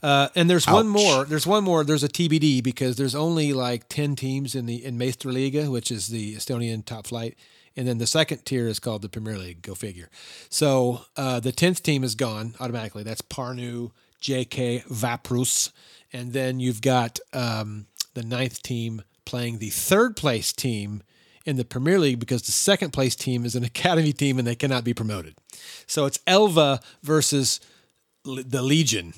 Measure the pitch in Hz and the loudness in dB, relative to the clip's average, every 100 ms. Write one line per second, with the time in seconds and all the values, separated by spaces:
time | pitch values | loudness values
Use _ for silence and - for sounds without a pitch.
0 | 151 139 139 - 170 175 131 208 220 208 | 4 4 4 2 4 6 8 6 6 4
1 | 202 135 139 151 156 208 196 165 147 151 | 6 4 2 -2 2 2 4 2 4 2
2 | 143 - 170 160 151 131 127 120 131 120 | 0 0 2 4 4 4 0 0 -2 0
3 | 135 131 160 165 147 135 123 120 _ - | -2 0 0 2 0 0 0 -2 _ -4
4 | 147 139 131 135 139 135 117 120 131 120 | -2 -2 -4 -4 -4 -6 -6 -6 -8 -4
5 | 123 120 135 127 135 143 147 123 - 113 | -4 -4 -4 -2 0 0 -2 -2 -4 -6
6 | 101 113 104 107 - 123 117 113 110 110 | -6 -6 -8 -8 -6 -4 -2 -6 -8 -12
7 | 107 117 117 - _ _ _ - 127 117 | -10 -8 -8 -12 _ _ _ -6 -2 -2
8 | 117 160 156 139 - 131 117 104 - 107 | 0 2 0 -2 -4 -2 -2 -4 -4 -6
9 | 101 110 110 104 92 87 87 95 107 87 | -8 -10 -8 -10 -10 -14 -14 -12 -12 -12
10 | 85 - - - - - 151 135 123 120 | -18 -20 -20 -20 -8 0 4 4 2 0
11 | - - 135 123 120 - 175 185 - 143 | -8 -6 -2 -2 -2 2 2 2 0 0
12 | 127 107 127 107 113 117 127 120 110 104 | 0 -2 -2 -2 -8 -8 -6 -6 -8 -10
13 | 107 107 - - 123 123 120 120 120 _ | -10 -10 -10 -10 -8 -8 -8 -8 -10 _
14 | _ _ - 131 120 - 123 120 - 120 | _ _ -4 -2 -2 -2 -2 -2 -6 -4
15 | 120 120 - 123 127 - - _ - - | -2 -4 -2 0 2 0 -2 _ -20 -20
16 | _ 127 123 131 131 127 127 110 127 127 | _ -12 -6 -2 -2 0 -2 2 4 4
17 | 120 - - 131 120 110 107 104 104 - | 2 -4 -10 -4 -4 -4 -6 -10 -14 -12
18 | - - 113 123 127 - - 120 117 113 | -10 -8 -6 -4 -4 -6 -6 -6 -4 -8
19 | - _ - 123 120 113 107 - - 190 | -14 _ -10 -6 -4 -6 -6 -4 2 4
20 | 247 214 151 113 - - 131 110 104 104 | 4 2 0 0 -2 -4 -2 -2 -4 -8
21 | - _ _ _ - 135 120 123 135 190 | -12 _ _ _ -4 -4 -4 -2 2 4
22 | 151 123 113 123 - - - 196 170 135 | 4 2 -2 -2 0 0 2 2 0 0
23 | 131 - - 123 120 123 117 - 180 165 | 0 0 -2 -2 -2 -2 -4 2 2 4
24 | 156 143 143 131 120 117 143 131 117 117 | 2 2 0 2 0 0 0 0 -2 -2
25 | 110 104 78 - _ - - - - - | -4 -4 -8 -18 _ -20 -18 -20 -6 -2
26 | 143 - - 190 214 165 147 131 - - | 0 -2 2 6 6 6 4 2 -4 -16
27 | 147 156 139 143 127 - - _ _ _ | 0 2 4 2 2 -2 -6 _ _ _
28 | _ _ - 131 127 131 127 156 147 107 | _ _ -12 -10 -4 -2 4 4 4 0
29 | 85 | -4